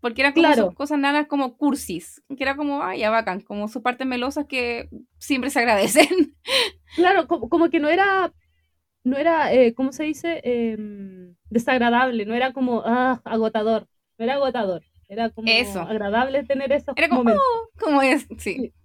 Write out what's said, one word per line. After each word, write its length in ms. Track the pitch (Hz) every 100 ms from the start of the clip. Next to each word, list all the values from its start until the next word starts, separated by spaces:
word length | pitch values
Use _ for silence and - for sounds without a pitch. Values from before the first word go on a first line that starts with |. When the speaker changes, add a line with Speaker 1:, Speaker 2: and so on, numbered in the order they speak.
Speaker 1:
Porque 220 | 240 226
eran 120 | 277
como 180 | 277 320
Speaker 2:
Claro. 120 | 277 196
Speaker 1:
sus 40 |
cosas 240 | - 285 294
nanas 280 | 277 294 294
como 300 | 285 262 254
cursis, 640 | 294 277 - 175 - - _ 262
que 80 |
era 100 | 269 277
como, 260 | 294 285
"Ay, 160 | 180 190
ya 100 | 214
bacán", 300 | 226 220 185
como 260 | - 208 208
sus 160 | -
partes 240 | 240 247 262
melosas 400 | 247 247 302 285
que 400 | 262 240 233 - 214 - _
siempre 320 | - 269 247
se 80 | 277
agradecen. 760 | 240 214 208 233 311 370 294 _
<laughs> 0 | - 523 440 - _
Speaker 2:
Claro, 340 | - 359 381 -
como, 200 | 339 233
como 220 | 339 330
que 80 | 330
no 80 | 302
era, 440 | 349 392 381 349 _ _ _ _ _ _ _
no 140 | 254 269
era, 340 | 339 320 294
eh, 200 | 247 240
¿cómo 180 | 233 262
se 120 | 269
dice? 360 | 311 302 339 330
Em, 920 | - 240 233 220 208 208 196 185 180 175 -
desagradable, 760 | 220 240 254 240 240 262 233 208
no 80 |
era 180 | 233 262
como, 300 | 262 254 233 -
ah, 360 | 240 254 254
agotador, 640 | - 226 220 220 214 220 - _ _ _
no 60 |
era 100 | 233
agotador, 500 | 277 269 240 202 170 _ _ _
era 220 | 202 226
como 220 | 220 226
Speaker 1:
Eso. 280 | 226 240 196
Speaker 2:
agradable 640 | 170 220 202 220 262 269
tener 280 | 262 277 277
esos 240 | 285 285 269
Speaker 1:
Era 120 | 320
como, 140 | -
Speaker 2:
momentos. 260 | 240 587 523
Speaker 1:
"Oh", 140 | 466 453 -
como 240 | 381 277
es, 240 | 269 277 - 214
sí, 220 | 226 220
Speaker 2:
Sí. 120 | 240 _